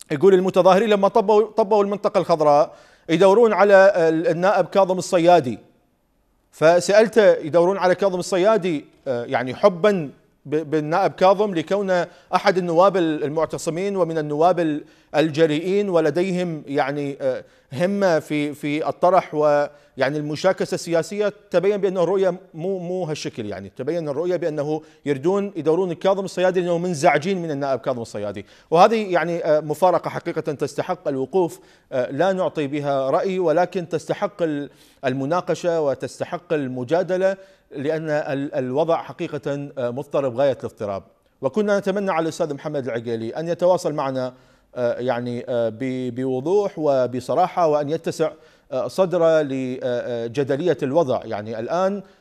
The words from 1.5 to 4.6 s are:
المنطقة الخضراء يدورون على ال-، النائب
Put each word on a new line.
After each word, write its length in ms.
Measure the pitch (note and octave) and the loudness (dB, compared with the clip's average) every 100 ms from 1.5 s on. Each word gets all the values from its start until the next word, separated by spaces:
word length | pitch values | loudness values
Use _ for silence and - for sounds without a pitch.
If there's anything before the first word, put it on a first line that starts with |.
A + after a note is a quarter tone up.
| A3 G3+ G#3+ | 0 2 2
المنطقة 340 | G3+ G3+ G3+ F#3+ | 2 -2 -2 -2
الخضراء 580 | E3 D#3+ D3+ C#3+ E3 - - _ - | 0 2 4 4 2 -4 -20 _ -2
يدورون 440 | D#3+ G3 G#3 A3+ | 4 6 6 4
على 400 | F#3 G3+ G3 G3 F#3 | 4 6 8 8 6
ال-، 300 | D#3+ D#3+ E3+ | 2 2 0
النائب 400 | E3 F#3 G3+ | 2 2 2